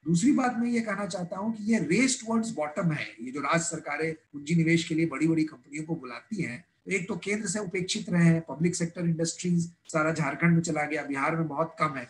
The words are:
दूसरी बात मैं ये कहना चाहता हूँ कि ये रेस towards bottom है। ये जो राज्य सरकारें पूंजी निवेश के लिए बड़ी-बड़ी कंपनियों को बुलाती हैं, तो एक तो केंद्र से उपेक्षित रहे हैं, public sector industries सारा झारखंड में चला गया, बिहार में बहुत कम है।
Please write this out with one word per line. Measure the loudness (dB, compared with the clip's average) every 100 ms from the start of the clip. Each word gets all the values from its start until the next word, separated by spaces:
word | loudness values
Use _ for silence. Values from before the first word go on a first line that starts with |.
| 2
दूसरी | 4 4
बात | 4 2 0
मैं | 0
ये | 0
कहना | 0 -4 -4
चाहता | -6 -6 -4
हूँ | -4
कि | -4
ये | 0 2
रेस | 4 4 4 2
towards | 0 0 0
bottom | -2 -4 0 0
है। | 0 -6 -10
ये | -10
जो | -6
राज्य | 0 0
सरकारें | 0 -6 -6 -4 -4
पूंजी | -4 _ -14 0
निवेश | 2 4 4 2
के |
लिए | 0 0
बड़ी-बड़ी | 2 2 2
कंपनियों | 0 -4 -14 -12
को | -6 -6
बुलाती | -6 -14 -10 -6
हैं, | -6 -8 -14 _
तो | -6
एक | -4 -4
तो | -6
केंद्र | -4 -4 -2
से | -4
उपेक्षित | -4 -4 -4 -4 0
रहे | 4
हैं, | 6 6
public | 0 0 0
sector | 0 -4 -2
industries | -2 0 -2 -2 0 0 0 -8 _
सारा | 0 0
झारखंड | 0 -2 2 4
में | 4
चला | 2 -2
गया, | -2 -4
बिहार | -4 -2 0 0
में | -2
बहुत | -2 -4 -2
कम | -4
है। | -2